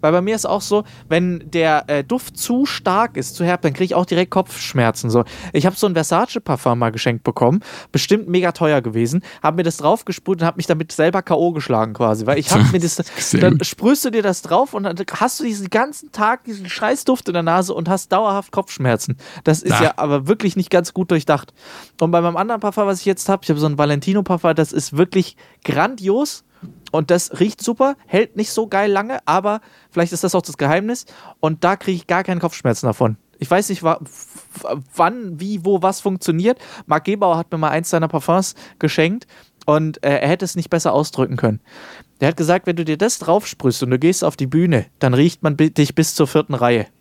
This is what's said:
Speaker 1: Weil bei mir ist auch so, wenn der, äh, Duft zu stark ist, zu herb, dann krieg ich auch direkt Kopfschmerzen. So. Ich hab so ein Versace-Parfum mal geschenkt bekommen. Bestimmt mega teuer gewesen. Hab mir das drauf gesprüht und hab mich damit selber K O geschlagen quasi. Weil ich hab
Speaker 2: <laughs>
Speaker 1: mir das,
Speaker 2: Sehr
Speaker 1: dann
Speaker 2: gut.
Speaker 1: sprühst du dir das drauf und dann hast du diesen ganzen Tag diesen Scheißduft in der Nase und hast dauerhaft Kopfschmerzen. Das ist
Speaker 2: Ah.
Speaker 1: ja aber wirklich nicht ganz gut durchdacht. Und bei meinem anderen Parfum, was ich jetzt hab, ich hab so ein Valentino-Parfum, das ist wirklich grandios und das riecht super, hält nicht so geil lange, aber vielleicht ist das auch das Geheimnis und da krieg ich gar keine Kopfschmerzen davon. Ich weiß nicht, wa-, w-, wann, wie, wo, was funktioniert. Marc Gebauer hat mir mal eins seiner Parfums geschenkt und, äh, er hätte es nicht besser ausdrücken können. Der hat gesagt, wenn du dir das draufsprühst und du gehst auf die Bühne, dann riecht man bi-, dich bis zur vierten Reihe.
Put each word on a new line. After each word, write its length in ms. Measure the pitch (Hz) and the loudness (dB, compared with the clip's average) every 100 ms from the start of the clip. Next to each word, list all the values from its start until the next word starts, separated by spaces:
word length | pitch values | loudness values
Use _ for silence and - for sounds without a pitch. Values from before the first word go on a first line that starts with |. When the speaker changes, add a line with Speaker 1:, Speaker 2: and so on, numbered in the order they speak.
Speaker 1:
Weil 120 | 156 | 4
bei 100 | 175 | 2
mir 120 | 185 | 0
ist 120 | 220 - | -2 -2
auch 160 | 202 | -4
so, 220 | - 208 208 - - | 0 -2 -2 -14 -2
wenn 340 | 165 180 175 151 | 0 0 -4 -4
der, 340 | 165 160 151 - | 0 2 2 0
äh, 140 | 147 | -4
Duft 340 | 143 254 - - | -2 -4 -6 -12
zu 260 | - 240 | -2 0
stark 540 | 277 - - 185 233 - | 0 -2 0 0 0 -4
ist, 160 | 131 - | -10 -4
zu 80 | |
herb, 160 | 175 180 | -2 0
dann 140 | 165 | -2
krieg 100 | 139 | -2
ich 100 | 180 | 0
auch 120 | 180 180 | 0 0
direkt 240 | 170 180 | 0 0
Kopfschmerzen. 800 | 190 185 - - 135 117 - 120 | 0 -2 -6 -6 2 2 2 0
So. 140 | 113 113 - - | 2 0 -6 -4
Ich 140 | 151 180 | 0 0
hab 100 | 190 | 2
so 100 | 208 | 0
ein 60 | |
Versace-Parfum 880 | 170 156 170 240 240 - 127 - 120 | 0 0 0 0 -4 -4 -2 0 2
mal 120 | 117 | 0
geschenkt 320 | 110 - 117 | 0 -2 -2
bekommen. 380 | - - 120 180 - - - | -2 2 2 2 -2 -18 -4
Bestimmt 340 | - - 208 190 | -4 2 0 2
mega 260 | 175 180 | 0 0
teuer 280 | 165 160 147 | 0 2 2
gewesen. 400 | 120 110 117 160 - - | 0 -2 0 0 -4 -2
Hab 140 | 151 165 | -2 0
mir 60 | |
das 140 | 170 - | -2 0
drauf 300 | 147 220 - | 0 0 -2
gesprüht 340 | 185 - 185 | -10 -4 0
und 60 | 165 | 0
hab 100 | 175 | -2
mich 100 | 165 | -2
damit 240 | 160 160 | -2 -2
selber 300 | - 160 185 | 0 2 2
K 140 | - | 0
O 180 | 160 170 | 2 2
geschlagen 400 | 160 - 117 110 | -2 -2 0 0
quasi. 320 | 107 117 107 110 | 0 0 0 0
Weil 120 | 143 | 0
ich 120 | - | 2
hab 100 | 180 | 4
Speaker 2:
<laughs> 120 | 127 | 4
Speaker 1:
mir 80 | 180 | 4
das, 160 | 170 - 175 - | 0 -4 -8 -6
Speaker 2:
Sehr 220 | - 180 | -2 4
Speaker 1:
dann 160 | 180 160 | 4 4
Speaker 2:
gut. 80 | 180 | 0
Speaker 1:
sprühst 400 | - 214 285 262 | 0 2 2 2
du 40 | |
dir 120 | 226 | 0
das 180 | 202 180 | 0 -2
drauf 320 | - 175 269 | 0 0 0
und 120 | 214 | -2
dann 120 | 196 175 196 | -6 -6 -8
hast 260 | - 240 - | -2 -2 0
du 60 | |
diesen 240 | 247 208 190 | -6 -6 -2
ganzen 440 | 220 269 294 302 | 0 -2 -6 -16
Tag 320 | - 214 247 | -2 0 0
diesen 220 | - 208 180 | -4 -14 -12
Scheißduft 640 | - 220 269 - 262 - | -4 -2 -2 0 -2 0
in 60 | |
der 80 | 175 | -2
Nase 320 | 165 175 185 | 2 2 0
und 160 | 196 170 | -4 -2
hast 200 | 190 - | -2 0
dauerhaft 420 | 185 214 196 190 | 0 2 -2 -2
Kopfschmerzen. 680 | - 190 - 131 113 - 135 - - | -6 -6 -2 0 0 -2 -8 -10 -4
Das 160 | - 156 | 0 2
ist 120 | - | 2
Speaker 2:
Ah. 80 | - | 2
Speaker 1:
ja 80 | 156 - | 2 0
aber 300 | 151 143 135 | 0 0 0
wirklich 300 | 214 202 190 | 0 0 -2
nicht 140 | 180 | 2
ganz 240 | 180 175 | 2 0
gut 160 | - 185 | -4 0
durchdacht. 420 | 165 151 147 - _ - - - _ | 0 2 -2 -2 _ -20 -20 -20 _
Und 120 | 165 | 2
bei 80 | 170 | 2
meinem 160 | 170 170 | 2 0
anderen 240 | 208 226 | -2 -2
Parfum, 260 | 208 196 202 | -2 0 0
was 140 | 190 | 0
ich 40 | |
jetzt 240 | - 190 - | -2 -2 0
hab, 140 | 196 | -2
ich 80 | - | 0
hab 80 | 147 | 0
so 80 | 151 | 0
ein 100 | 143 | 2
Valentino-Parfum, 760 | 147 147 143 196 190 180 170 | 2 2 0 0 0 0 2
das 180 | 160 156 | 2 0
ist 240 | - - 143 | 0 -4 0
wirklich 400 | 185 190 180 - - _ | 2 2 -2 -6 -20 _
grandios 800 | - 135 190 254 190 214 294 - _ _ - - - | -4 0 0 -2 -2 0 0 -6 _ _ -20 -20 -4
und 180 | 156 156 | -4 2
das 300 | 175 - 147 | 0 0 -2
riecht 200 | 208 - | -2 -2
super, 360 | - 233 269 277 _ | -6 0 0 0 _
hält 300 | 185 214 - | 0 0 -2
nicht 160 | 214 | -4
so 160 | - 220 | -4 -2
geil 240 | 196 202 | 0 2
lange, 260 | 196 214 262 - | 0 -2 -6 0
aber 340 | 170 196 214 _ _ _ | 0 0 -4 _ _ _
vielleicht 220 | - 170 | -2 -2
ist 100 | 170 | 0
das 140 | 185 180 | 0 0
auch 60 | |
das 140 | - 143 | -2 -4
Geheimnis 500 | 143 165 208 247 - - - - | 0 2 0 -6 -10 -20 -20 -4
und 240 | 156 156 | -4 0
da 100 | 175 | 0
krieg 220 | 190 - 180 | 0 -2 -4
ich 100 | - | -2
gar 160 | 170 | -2
keine 160 | 185 180 | 0 -2
Kopfschmerzen 460 | 165 - 131 113 131 | -4 -2 -2 0 -2
davon. 300 | 107 120 107 _ _ | 0 0 -2 _ _
Ich 100 | 131 | 0
weiß 200 | 180 208 | 0 0
nicht, 120 | 190 | -2
wa-, 160 | 160 165 | -2 -2
w-, 760 | 151 - - - - - - 139 135 | -4 -20 -20 -20 -20 -14 -8 -8 -10
wann, 460 | - 170 247 214 160 | 0 0 0 -10 -8
wie, 240 | 190 208 | -6 -4
wo, 180 | 170 196 | 0 2
was 180 | 185 190 | 2 0
funktioniert. 600 | 202 185 - 165 202 247 - - - | -4 -4 -2 0 0 -2 -6 -20 -2
Marc 200 | 151 160 | -2 0
Gebauer 300 | 202 196 165 | 0 2 0
hat 120 | 170 | -2
mir 80 | 165 | -2
mal 120 | 156 | 0
eins 200 | 147 170 | -2 0
seiner 160 | 170 160 | 0 0
Parfums 480 | 156 - 175 190 - - _ | -2 0 0 0 -8 -20 _
geschenkt 480 | 156 - 160 220 - - _ _ - | -2 2 0 0 -10 -20 _ _ 0
und, 360 | 151 156 147 | 2 0 -2
äh, 140 | 139 143 | 0 0
er 80 | 139 | 2
hätte 160 | 175 | 0
es 100 | 185 | -2
nicht 160 | - 165 | -6 -2
besser 220 | 170 160 | 0 2
ausdrücken 440 | 131 151 - 127 120 | 0 0 -2 -2 0
können. 220 | 117 107 _ - - - - _ | 0 -2 _ -20 -20 -20 -20 _
Der 80 | 139 | -2
hat 80 | 165 | 0
gesagt, 320 | 160 180 185 | 2 2 0
wenn 80 | 170 | -4
du 80 | |
dir 120 | 160 151 | -2 0
das 220 | 214 - | 0 -2
draufsprühst 640 | 160 180 - - 135 117 | 0 0 0 -2 -2 0
und 80 | 127 | -2
du 80 | 127 | 2
gehst 240 | 160 190 | 2 2
auf 140 | 165 - | -2 -2
die 100 | 135 | -2
Bühne, 400 | 147 180 139 92 _ | 2 2 2 -2 _
dann 120 | 135 | 2
riecht 300 | 123 165 - | 4 2 2
man 140 | 156 143 | -4 2
bi-, 140 | 156 | 0
dich 260 | 156 143 - | 2 0 2
bis 180 | 160 | -2
zur 140 | - 147 | 2 2
vierten 260 | 156 151 | 2 0
Reihe. 320 | 135 120 120 104 _ | 0 2 2 -2 _